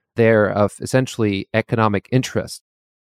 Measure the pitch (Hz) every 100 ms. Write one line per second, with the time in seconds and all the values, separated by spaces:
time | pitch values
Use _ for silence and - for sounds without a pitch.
0 | _ - 113 110 101 101 101 - - 131
1 | 127 - 107 98 - 110 - 117 107 101
2 | - 131 - 104 - - _ _ _ _